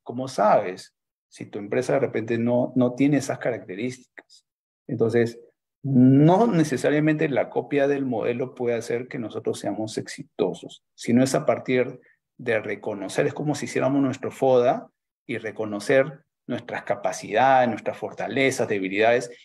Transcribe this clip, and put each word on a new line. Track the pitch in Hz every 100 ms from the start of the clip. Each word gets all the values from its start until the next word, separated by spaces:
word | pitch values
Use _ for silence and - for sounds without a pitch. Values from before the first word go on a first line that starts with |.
¿Cómo | - 120 131
sabes | - 208 143 98 92 - _ _ _ _
si | - -
tu | 107
empresa | 101 123 127
de | 143
repente | 120 - 113 117
no, | 117 123 127 131
no | 123
tiene | 123 139 143
esas | 139 -
características? | 139 110 92 92 123 120 _ - _ - _ _ _ _ -
Entonces, | 120 117 117 117 - - _ _ _
no | 135 131 127 135 156 185 233
necesariamente | 175 151 123 131 147 151 151 160
la | 117 92
copia | 139 135 143 139
del | 143 135
modelo | 117 113 120 127
puede | - 120 117
hacer | - 120 127
que | 139
nosotros | 113 113 - 117
seamos | 110 104 110 -
exitosos, | - - - - 95 - - - _
sino | _ - 120
es | 135
a | 151 151
partir | 117 - 127 123 - _ _ _ _
de | 120 110
reconocer, | 107 101 - 104 95 - 143
es |
como | 135 151 139
si | 123
hiciéramos | - 131 139
nuestro | 143 135 110
foda | - 135 127 123 214 - _ _ _ -
y | 113
reconocer | 107 104 107 104 - 135 139 - _ _ -
nuestras | 120 - -
capacidades, | - - 92 - 98 107 131 131 120
nuestras | 107 - 101
fortalezas, | 101 - 92 120 135 127 113
debilidades, | 104 95 98 110 123 - -